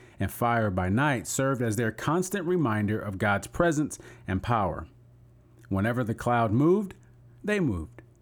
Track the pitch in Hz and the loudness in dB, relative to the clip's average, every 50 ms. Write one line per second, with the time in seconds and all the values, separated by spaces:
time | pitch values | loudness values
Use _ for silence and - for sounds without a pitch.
0 | - - - - 98 87 - - 120 120 120 117 110 104 92 95 90 92 98 123 | -20 -20 -6 -4 -4 -4 -2 0 0 2 2 2 2 2 0 0 0 2 2 2
1 | 147 151 135 110 85 - - - 135 135 135 113 123 113 104 110 120 110 110 - | 2 2 0 -2 -4 -4 -2 -2 0 0 0 0 -2 -2 0 0 0 -2 -2 -2
2 | - 147 151 185 180 180 196 202 165 170 180 180 147 120 107 107 104 101 107 110 | -2 0 0 0 0 -2 -4 -4 -2 0 0 0 2 0 0 0 0 0 0 -2
3 | - 104 98 92 107 104 101 101 - - - - 170 170 151 147 151 - - - | -4 -6 -4 0 0 2 2 0 -2 -4 0 2 2 2 2 2 0 -2 -6 -12
4 | - - - - - - 95 95 - 113 120 110 98 85 73 69 78 - - - | -16 -20 -20 -12 -6 -4 -2 -2 0 0 0 2 2 0 -2 -6 -10 -12 -16 -20
5 | - - - - - - - - - - - - - - 95 95 101 117 117 123 | -20 -20 -20 -20 -20 -20 -20 -20 -20 -20 -20 -20 -6 -4 0 0 0 0 0 0
6 | 123 101 113 - - 120 120 120 117 110 101 123 143 165 185 208 208 185 - - | -2 -2 -4 -2 0 0 2 2 2 2 2 4 4 4 4 2 0 -4 -10 -18
7 | - - - - - - - - - 196 208 202 175 131 95 82 78 - - - | -20 -20 -20 -20 -20 -20 -20 -10 -4 -2 0 0 0 0 -2 -2 -6 -8 -14 -20
8 | - - - _ | -20 -20 -20 _